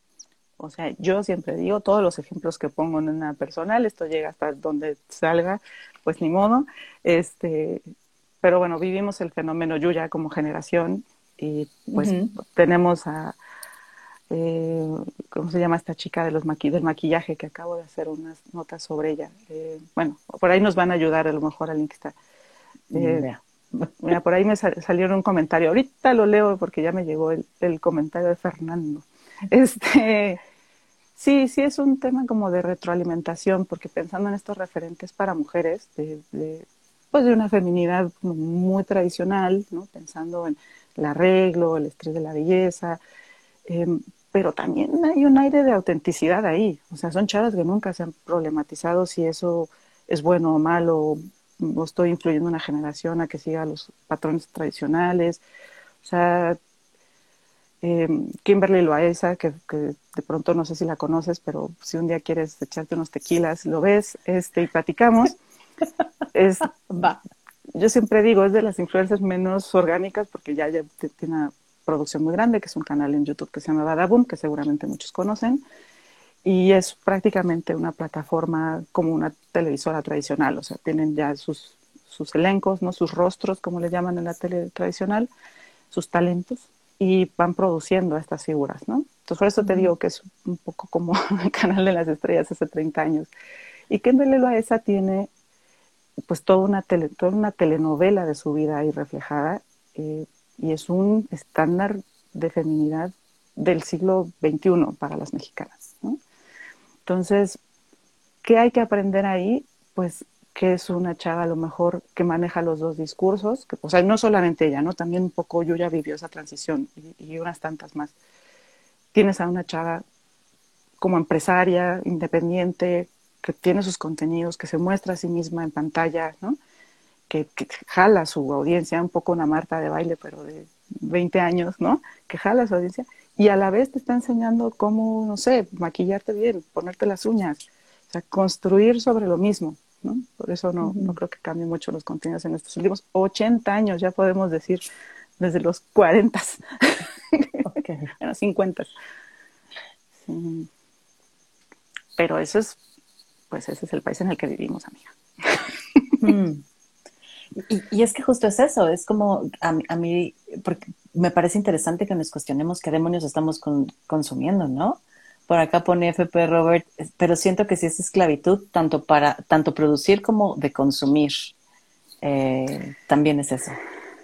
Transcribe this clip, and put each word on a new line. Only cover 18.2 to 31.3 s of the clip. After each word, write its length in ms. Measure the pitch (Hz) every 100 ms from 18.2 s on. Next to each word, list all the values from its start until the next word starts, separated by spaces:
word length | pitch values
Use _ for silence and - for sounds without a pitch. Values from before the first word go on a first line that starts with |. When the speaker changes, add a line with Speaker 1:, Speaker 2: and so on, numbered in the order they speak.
| 160 160 _
Speaker 1:
notas 280 | 170 160 165
sobre 280 | - 156 156
ella? 200 | 151 156 _ -
Eh, 280 | 156 160 156 165
bueno, 240 | - 160 147 - -
por 100 | 180
ahí 100 | 185
nos 140 | 208
van 160 | 185 180
a 40 |
ayudar 320 | 175 160 156 160
a 40 |
lo 80 | 151
mejor 280 | 151 151 160
alguien 180 | 156 151
que 60 |
está. 200 | - 147 - _ _ _ _ _ - _
Speaker 2:
Ni 160 | 160 165
Speaker 1:
Eh, 120 | 160
Speaker 2:
idea. 220 | 131 113 _ _ _ - 160 -
Speaker 1:
mira, 200 | 165 170
por 140 | 170
ahí 100 | 180
me 120 | 202 208
sal-, 260 | 196 -
salió 240 | - 175 185
un 80 | 190
comentario. 460 | - 180 156 165 160
Ahorita 460 | 196 269 _ 262
lo 120 | 240 208
leo 300 | 208 208 190
porque 240 | 180 -
ya 100 | 160
me 120 | 185
llegó 280 | 170 156 160
el, 140 | 160 - _
el 200 | 180 165
comentario 480 | 175 165 151 175 175
de 80 | 175
Fernando. 640 | 180 - 165 175 156 147 - _ _ - 196
Este, 880 | 247 262 - - 277 220 214 202 180 - _ _ _ _ _ _
sí, 340 | - -